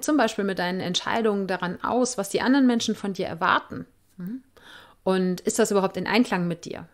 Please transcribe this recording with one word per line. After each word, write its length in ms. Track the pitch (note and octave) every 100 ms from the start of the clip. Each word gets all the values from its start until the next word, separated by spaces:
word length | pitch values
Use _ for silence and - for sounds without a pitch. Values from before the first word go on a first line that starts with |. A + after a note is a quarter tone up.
zum 160 | - D4+
Beispiel 280 | A3+ - G3
mit 140 | F#3
deinen 220 | F3+ F#3
Entscheidungen 640 | F3 F3 - G#3+ A3 G3+ F#3+
daran 360 | F#3 F3 -
aus, 360 | - A3+ B3 -
was 100 | G3
die 120 | -
anderen 260 | - C#4 C4
Menschen 280 | A#3 - G#3+
von 180 | G3 F#3+
dir 120 | F3+
erwarten? 600 | E3 F3+ D4 - - - _ _ -
Mhm. 260 | F3+ B3+ - - - - - -
Und 380 | - F#3+ F#3 F3+
ist 160 | - -
das 120 | A3
überhaupt 260 | G3+ F#3 F#3
in 100 | F3+
Einklang 400 | G#3 B3 F#3+ F3
mit 160 | E3 -
dir? 240 | - E3+